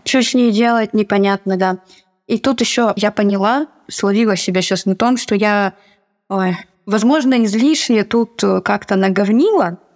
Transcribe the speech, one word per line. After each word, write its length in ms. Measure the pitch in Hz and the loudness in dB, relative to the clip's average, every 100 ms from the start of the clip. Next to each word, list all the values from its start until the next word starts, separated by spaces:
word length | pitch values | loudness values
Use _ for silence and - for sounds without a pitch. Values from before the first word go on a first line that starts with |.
Че 180 | - 262 | -2 0
с 140 | 233 254 | 0 2
ней 160 | 240 | 2
делать, 420 | 208 233 233 220 | 2 2 0 0
непонятно, 640 | 214 208 202 196 196 196 185 | -2 0 2 2 0 -2 -2
да. 220 | 185 185 - - _ _ - | -2 -2 -8 -20 _ _ -6
И 100 | 220 | -2
тут 240 | 269 254 | -2 -2
еще 320 | 233 - 233 202 | -2 0 0 0
я 140 | 208 | -2
поняла, 560 | 214 202 196 196 262 302 _ - | 0 0 0 0 0 -4 _ -16
словила 480 | - - 202 226 190 | -4 -2 0 0 0
себя 240 | - 185 | -2 -2
щас 240 | 180 185 196 | -2 -2 -2
на 100 | 190 | 0
том, 220 | 233 254 | 0 0
что 160 | - | -2
я, 400 | 208 214 208 196 - _ _ _ _ _ | 0 0 0 -2 -6 _ _ _ _ _
ой, 260 | 190 185 175 - _ - | -4 -2 -4 -8 _ -4
возможно, 580 | 208 226 302 262 254 | 0 2 2 2 0
излишне 600 | 220 214 269 311 - 226 | 0 2 2 0 0 0
тут, 400 | 208 233 233 - | 0 -2 -2 -2
э, 180 | 202 190 | -2 0
как-то 340 | 185 202 - 196 | -2 -4 -2 0
наговнила, 840 | 190 196 202 220 370 415 185 175 _ | 0 0 0 2 2 2 -2 -4 _